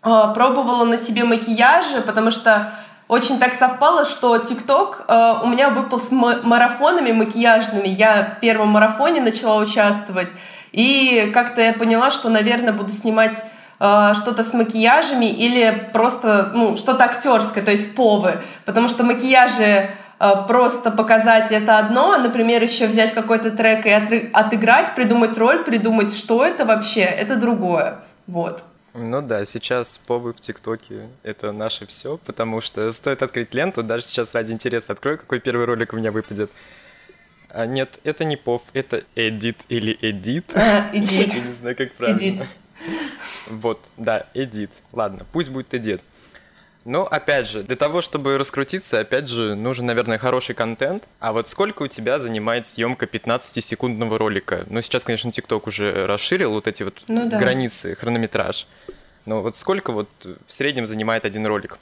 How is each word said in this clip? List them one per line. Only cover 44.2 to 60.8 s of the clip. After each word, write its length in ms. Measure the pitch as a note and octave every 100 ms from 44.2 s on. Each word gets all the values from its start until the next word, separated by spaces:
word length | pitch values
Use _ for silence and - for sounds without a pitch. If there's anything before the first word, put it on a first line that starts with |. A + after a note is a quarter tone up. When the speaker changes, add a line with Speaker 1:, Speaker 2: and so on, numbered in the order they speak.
| -
Speaker 2:
эдит. 360 | A#2+ C3 G#2+ G2+ - _
Ладно, 340 | B2+ G#2 F#2+ -
пусть 180 | D#3 D3
будет 240 | C3 B2+
эдит. 260 | B2+ A2 F#2 _ _ _ - _ _ _ _
Но, 200 | A#2 C#3
опять 440 | F#3+ D3+ - C#3+ A2
же, 140 | G#2+
для 140 | G2+ B2+
того, 260 | D3 E3+
чтобы 340 | E3 D#3 C3+ C#3
раскрутиться, 640 | C3+ - C3+ F#2+ F#2 A#2
опять 260 | A2 B2+ C#3+
же, 260 | A#2+ A2
нужен, 320 | G#2 A#2 B2 B2
наверное, 320 | A#2 A2+ A2
хороший 360 | B2+ B2+ -
контент. 500 | B2 A2+ A2+ C3+ G3 - _
А 140 | -
вот 160 | A2 A2+
сколько 340 | - G3+ G#3+
у 20 | C#3
тебя 320 | - A2+ C#3+
занимает 480 | B2 A2 G#2+ A#2+ A2+
съёмка 400 | - A#2 B2+ -
пятнадцатисекундного 1120 | A2+ - B2 - - - A#2 B2 A2 A2+ A2
ролика? 460 | A2 G2 - F2 -
Ну, 140 | A2+
сейчас, 200 | - B2+
конечно, 260 | - A2 A#2
TikTok 320 | - - A2 -
уже 400 | G2+ G#2 F#2+ F#2+
расширил 460 | G#2 - F#3 D3+
вот 140 | G#2+ A2
эти 140 | -
вот 200 | G2+ - -
Speaker 1:
Ну 200 | A3+ A#3
да. 80 | A3
Speaker 2:
границы, 560 | B2+ C3 B2 - F2+ F2
хронометраж. 680 | A#2 A#2+ A2+ G#2+ G2+ - - _ - - _ _
Но 160 | - A2
вот 160 | G2+ -
сколько 360 | - F#3+ -
вот 160 | A2 G#2 _ F#2 F2 _
в 60 |
среднем 340 | - C#3 C3+